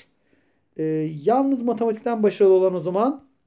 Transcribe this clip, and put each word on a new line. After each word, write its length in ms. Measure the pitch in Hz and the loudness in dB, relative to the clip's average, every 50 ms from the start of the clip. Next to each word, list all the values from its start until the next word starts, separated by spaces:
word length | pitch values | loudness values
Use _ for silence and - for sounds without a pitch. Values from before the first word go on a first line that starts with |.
| - _ _ _ _ _ _ _ _ _ _ _ _ _ _ - | -20 _ _ _ _ _ _ _ _ _ _ _ _ _ _ -6
Ee, 60 | 156 156 156 156 156 160 160 147 139 | -4 -4 -2 -4 -4 -6 -8 -4 -2
yalnız 380 | 214 233 269 277 277 277 240 | 0 0 2 2 0 -2 -2
matematikten 600 | 233 240 226 220 233 226 214 220 - 240 233 220 208 | -2 -4 -4 -2 -2 -4 -4 -4 -6 -6 -2 0 0
başarılı 300 | 202 190 - 208 190 190 | 0 2 4 4 6 6
olan 220 | 185 185 185 180 | 6 4 2 0
o 40 | 175 | -2
zaman 440 | 156 180 185 196 226 269 302 277 - _ _ _ _ | -4 -4 -2 0 0 0 -2 -4 -12 _ _ _ _